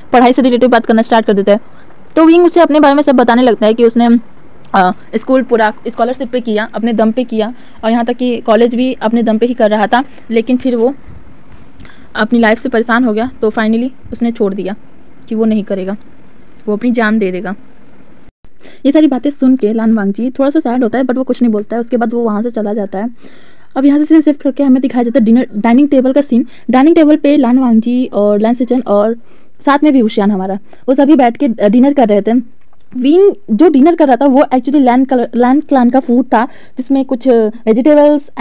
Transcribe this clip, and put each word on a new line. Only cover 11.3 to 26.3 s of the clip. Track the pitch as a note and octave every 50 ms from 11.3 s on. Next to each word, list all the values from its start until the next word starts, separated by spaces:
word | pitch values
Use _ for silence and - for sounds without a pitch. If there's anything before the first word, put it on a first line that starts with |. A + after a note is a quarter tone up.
| - - - - - - - - - - - - - - - - -
अपनी | - A3 A3 A#3+ A#3
life | A#3 G#3+ A3+ A3+
से | - C4
परेशान | A#3+ A3 A#3 - A3+ A#3 C4
हो | A#3 G#3+
गया | G#3+ A3+ C4 - -
तो | A#3+ G#3+
finally | A3 B3 A3 G#3+ A3+ A3+ A#3+ C4 - - - -
उसने | A#3+ - A#3 A#3
छोड़ | A#3 - A3 G3 F#3+
दिया | G#3 F3+ F3+ G#3 - - - - - - - - - - -
कि | A3+
वो | A3 A3
नहीं | A3 G#3+ G#3+ G3
करेगा, | - G3+ G3 F#3 F#3 G#3 G3+ - - - - - - - - - - - - -
वो | G#3+ G#3
अपनी | G3+ - B3
जान | A3+ A#3+ A3+ G#3+ G#3+ A3
दे | G3+ F#3
देगा। | F#3 F3+ - F3+ G3+ - - - - - - - - - - - - - - - - _ - - - - - - - - -
ये | C4+
सारी | C#4+ D#4 D#4
बातें | D4 C4 B3 - C#4+
सुन | C#4+ - C4+ B3+ C4
के | B3+ - G#3 A3+
लान | A3+ A3 A3+ A3+
वांगजी | A3 G3 G3 G3 - A#3 C4
थोड़ा | - - C4+ C#4
सा | C#4 D#4+
sad | - B3 A#3 B3+ C4
होता | G#3+ A#3
है, | B3 C4+
but | B3+ A#3+
वो | B3+ C4
कुछ | - B3 -
नहीं | B3 A#3+
बोलता | G#3+ G#3 G#3 - A3
है। | A#3
उसके | A#3 A#3 C4
बाद | A3+ A#3 A3+ A#3+
वो | A#3
वहाँ | A#3 A3+ G#3 G3+ A3+
से | A#3+
चला | A#3 A3+ G#3 G#3 G#3+
जाता | A#3 G3+ G3 - F#3
है। | G#3+ B3 A#3 - - - - - - - - - - - -
अब | C4+ C4+
यहाँ | C#4+ C#4 D4
से | D4+
सीन | - D#4+ D#4+
शिफ्ट | D4+ D#4 C#4+ -
करके | - C#4 C#4 - C#4+
हमें | C4+ B3+ C4+
दिखाया | C4 C4 - B3+ A#3+
जाता | A#3+ A#3 C#4
है | A3
डिनर, | A3 A3+ B3 C4 - -
डाइनिंग | G#3 G3 A#3 A#3 B3+ D4 C#4+
टेबल | D4+ C4 B3+ C4 C4+
का | C#4+
scene। | C#4+ -